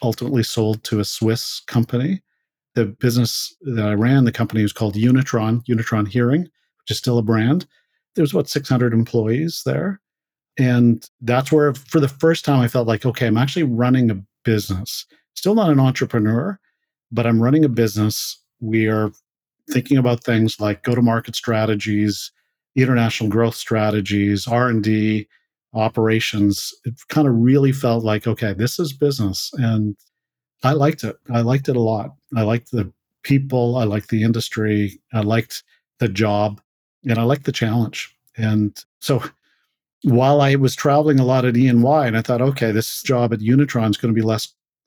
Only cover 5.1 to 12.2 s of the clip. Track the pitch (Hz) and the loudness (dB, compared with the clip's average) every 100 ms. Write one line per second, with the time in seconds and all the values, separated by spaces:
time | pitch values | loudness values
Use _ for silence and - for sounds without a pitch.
5.1 | 127 131 117 110 117 - 117 113 110 104 | 2 0 -2 0 -2 -2 -2 -2 -2 -2
6.1 | 123 120 147 175 _ _ _ - 107 - | 0 2 0 -2 _ _ _ -8 -6 -2
7.1 | 120 107 110 113 165 - _ _ _ _ | 0 2 2 2 0 -4 _ _ _ _
8.1 | - 147 180 147 147 139 127 123 113 113 | -2 0 0 -2 -4 -2 0 2 0 0
9.1 | 120 110 120 165 - - 135 180 196 _ | 0 0 0 -4 -6 -6 -4 -4 -8 _
10.1 | _ _ _ _ - 127 123 120 113 - | _ _ _ _ -2 2 4 4 2 -4
11.1 | _ 117 123 131 156 147 139 - 165 139 | _ -2 -2 2 2 2 0 -2 0 0
12.1 | - | 2